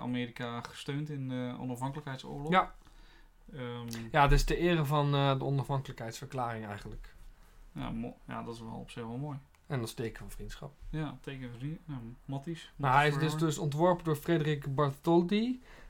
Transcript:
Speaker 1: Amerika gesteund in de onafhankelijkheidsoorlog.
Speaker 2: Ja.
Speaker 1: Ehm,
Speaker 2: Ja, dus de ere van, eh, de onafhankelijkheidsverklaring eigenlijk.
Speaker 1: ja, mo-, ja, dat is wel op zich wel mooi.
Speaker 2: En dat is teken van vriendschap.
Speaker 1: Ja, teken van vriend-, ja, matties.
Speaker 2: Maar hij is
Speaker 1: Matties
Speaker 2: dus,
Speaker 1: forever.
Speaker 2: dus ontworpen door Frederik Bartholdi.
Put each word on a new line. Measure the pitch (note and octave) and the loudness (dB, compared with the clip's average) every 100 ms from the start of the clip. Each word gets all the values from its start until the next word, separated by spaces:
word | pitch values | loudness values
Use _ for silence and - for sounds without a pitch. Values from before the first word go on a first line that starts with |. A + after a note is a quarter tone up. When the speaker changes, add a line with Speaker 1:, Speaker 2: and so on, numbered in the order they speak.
Speaker 1:
Amerika | A#2+ B2 A#2+ - A#2+ A#2 | -4 -2 -4 -6 -6 -6
gesteund | - - - C#3+ D3+ | -10 -10 -6 -6 -4
in | C#3+ C3 | -6 -6
de | B2+ B2 B2 | -4 -4 -6
onafhankelijkheidsoorlog. | B2+ B2 C3+ D3 C#3 C3 C3+ C#3+ D3+ | -6 -4 -6 -6 -8 -10 -10 -6 2
Speaker 2:
Ja. | F#3 - - - - - - - _ - | 2 2 -4 -20 -20 -20 -20 -20 _ -16
Speaker 1:
Ehm, | C#3 B2 A#2+ A#2 A#2 A2+ | -10 -8 -8 -8 -8 2
Speaker 2:
Ja, | D3+ C#3+ | 6 8
dus | C#3+ - | 8 6
de | D3+ | 4
ere | F3 E3+ | 4 4
van, | C#3 D3+ C#3+ | 4 2 4
eh, | C#3+ C#3 C3+ | 4 4 2
de | |
onafhankelijkheidsverklaring | C3+ C#3 B2 C#3 C3+ B2+ A2+ - B2 C3 A#2 A2+ G#2+ | 2 0 0 -2 -4 -8 -8 -8 -8 -4 -4 -4 -6
eigenlijk. | G2+ - - - - - - - - - | -8 -10 -12 -14 -18 -20 -20 -20 -20 -14
Speaker 1:
ja, | - B2 | -8 -6
mo-, | A#2 B2 - - | -6 -6 -10 -12
ja, | A#2 | -10
dat | A#2 | -8
is | A2+ | -10
wel | A2+ | -10
op | A#2+ A#2+ | -12 -10
zich | B2 A2+ | -10 -8
wel | B2 | -6
mooi. | D3 C#3 - _ - | -6 -8 -14 _ -6
Speaker 2:
En | C3+ | -4
dat | A2+ | -4
is | |
teken | - A2+ - | -6 -6 -8
van | G2+ | -12
vriendschap. | - G#2 - C#3+ - - | -10 -10 -10 -14 -14 -8
Speaker 1:
Ja, | D3+ D3 C3+ | -6 -6 -8
teken | C#3+ C3+ B2 | -12 -10 -10
van | A#2 | -8
vriend-, | C#3+ E3 - | -8 -8 -10
ja, | C3 A2+ C3 | -10 -10 -12
matties. | - C#3 F3 D#3+ - - | -8 -8 -6 -10 -10 -2
Speaker 2:
Maar | C#3 | 4
hij | C#3 D3 | 6 6
is | |
Speaker 1:
Matties | C#3+ D#3 | 4 2
Speaker 2:
dus, | D#3 | 2
Speaker 1:
forever. | E3 | 2
Speaker 2:
dus | C#3 | 2
ontworpen | D3+ D3 F3+ F3 | 0 4 4 4
door | E3 D3 | 2 0
Frederik | - E3 D3+ D3 C#3+ | 2 2 4 0 0
Bartholdi. | C3+ C#3+ C#3 E3+ E3+ F3 G#3 A#3+ B3+ - - | 2 2 2 6 6 8 4 2 -2 -8 -20